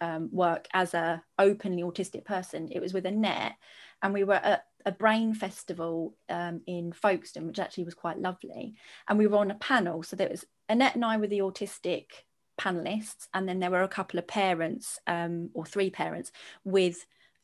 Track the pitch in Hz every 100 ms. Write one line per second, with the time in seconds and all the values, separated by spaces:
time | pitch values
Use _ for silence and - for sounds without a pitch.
0 | 170 160 165 180 175 165 - 185 180 170
1 | 165 170 - - 196 208 190 175 175 175
2 | 185 - - 190 185 165 160 - 185 190
3 | 185 214 202 - 113 - - - - _
4 | 196 202 196 190 - 175 - _ 202 185
5 | 220 220 226 220 196 - - 170 165 165
6 | 165 - - 175 175 170 - 175 170 -
7 | 208 185 - - 160 - 170 - 170 -
8 | 170 160 180 180 - - - - - -
9 | - 208 214 208 196 214 - 254 175 165
10 | 165 185 185 - - _ - 226 269 233
11 | 226 220 208 202 190 190 196 - 180 156
12 | - - _ _ _ - 196 175 156 214
13 | 214 - - 190 190 185 180 185 190 -
14 | 185 180 - 214 190 170 160 - - -
15 | - 170 170 170 170 - 160 202 196 -
16 | 165 165 - - - - 196 190 180 170
17 | - _ _ _